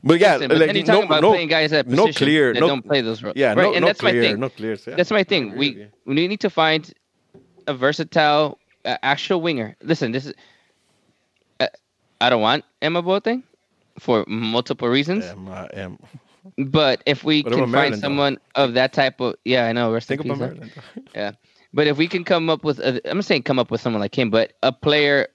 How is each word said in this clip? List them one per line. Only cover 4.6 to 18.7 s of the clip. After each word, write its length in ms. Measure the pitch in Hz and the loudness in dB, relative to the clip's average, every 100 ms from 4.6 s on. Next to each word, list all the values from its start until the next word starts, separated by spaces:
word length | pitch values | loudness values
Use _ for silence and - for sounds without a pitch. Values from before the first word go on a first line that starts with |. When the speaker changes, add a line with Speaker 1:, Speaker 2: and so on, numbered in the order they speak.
| 110 104 | -8 -8
Speaker 1:
yeah. 120 | - 151 | -8 -4
Speaker 2:
That's 160 | 170 | 0
my 80 | 214 | 0
Speaker 1:
I 40 | |
Speaker 2:
thing. 200 | 190 185 110 | 0 -2 -2
Speaker 1:
agree 60 | 110 | -4
Speaker 2:
We, 100 | 143 | -4
Speaker 1:
with 80 | 107 | -4
you. 100 | 104 _ - | -20 _ -4
Speaker 2:
we 220 | 139 180 | -2 -2
need 120 | 208 | -2
to 100 | 196 | -2
find 420 | - 156 156 156 - _ _ _ - _ _ - | 0 2 0 -4 -20 _ _ _ -20 _ _ -10
a 40 | |
versatile 840 | 131 131 151 160 165 151 147 151 - _ _ | -2 -2 0 -2 2 2 2 0 -4 _ _
a 180 | - - | -8 -4
actual 360 | 135 143 - 185 | -2 -2 -2 -2
winger. 360 | 170 139 107 - | -2 -4 -6 -10
Listen, 300 | 135 160 123 | -4 -2 -2
this 140 | 123 139 | -4 -8
is, 80 | - _ _ _ _ _ _ _ _ _ _ _ _ | -18 _ _ _ _ _ _ _ _ _ _ _ _
uh, 60 | 131 - _ _ _ _ | -6 -6 _ _ _ _
I 100 | 120 | 2
don't 120 | 120 | 2
want 220 | 107 143 - _ | 2 0 -4 _
Emma 200 | 151 170 | -4 -2
Boateng 400 | 175 196 226 254 - _ _ _ _ - | -2 -2 -2 -6 -8 _ _ _ _ -12
for 260 | - 117 - | 0 0 0
multiple 640 | 110 110 117 120 143 120 | -6 -2 -2 -2 -4 0
reasons. 360 | 131 147 196 | 0 0 -4
Speaker 1:
Emma, 440 | 127 98 95 92 - | -6 -14 -14 -14 -14
Em- 260 | 98 95 - - - _ _ - - | -12 -12 -14 -20 -20 _ _ -16 -8
Speaker 2:
But 440 | 135 147 143 120 - | 0 2 2 2 0
if 180 | 135 | -2
we 180 | 156 151 | 0 0
Speaker 1:
What 100 | 139 | 2
about 40 | 127 | 0
Speaker 2:
can 60 | |
find 80 | 123 | 2
Speaker 1:
Maryland, 300 | 131 139 107 | 2 0 -2
though? 40 | 143 | -2
Speaker 2:
someone 320 | 143 143 131 _ | 0 0 -2 _
of 200 | - 135 | 0 0